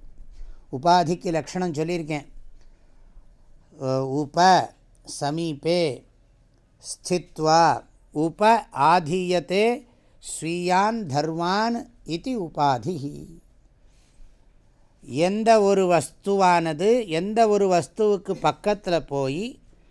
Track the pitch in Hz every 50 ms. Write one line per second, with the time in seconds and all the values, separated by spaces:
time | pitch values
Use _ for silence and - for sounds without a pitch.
0 | - - - - - - - - - - - - - - 143 131 135 170 175 180
1 | 175 151 180 170 - 175 165 156 139 - - 185 180 175 151 143 160 165 180 170
2 | 160 143 156 143 - - - - - - - - - - - _ _ _ _ _
3 | - - - - - - - _ _ - - - _ _ - 151 139 131 131 131
4 | 135 135 131 147 151 131 - 170 175 190 185 160 117 - - _ _ _ _ _
5 | _ - - - 147 143 151 165 170 165 147 139 - 160 175 180 170 151 120 127
6 | - _ _ _ _ _ _ _ _ _ _ _ _ _ _ _ - - - -
7 | - - 180 175 - - - - 156 156 160 165 170 156 127 117 - _ _ _
8 | _ _ - 147 156 165 156 - 208 214 233 214 - - - 131 139 156 170 185
9 | 165 139 175 190 180 175 180 175 - - 180 196 214 233 240 285 254 _ _ _
10 | _ _ _ _ - - - - 151 160 170 175 175 180 180 185 202 214 233 233
11 | 208 151 131 147 151 160 160 165 170 175 190 208 220 233 233 233 - - _ _
12 | - - 156 170 - 262 254 226 180 156 - 160 147 143 131 123 104 156 185 143
13 | 131 143 147 143 - - 165 170 - _ _ _ _ _ _ _ _ _ _ _
14 | _ _ _ - - - - _ _ _ _ _ _ _ _ _ _ _ _ _
15 | - - 120 139 165 185 202 214 220 226 226 220 202 196 196 190 190 175 175 160
16 | - - - _ - 202 196 196 190 180 175 170 165 165 156 147 185 214 240 254
17 | 226 190 156 160 180 208 214 233 226 214 208 202 202 190 180 170 170 - _ -
18 | 214 208 202 180 - - 190 151 - 156 147 - - 208 208 202 - 185 175 160
19 | 131 - 139 139 139 135 139 165 208 247 - - _ - _ _ _ _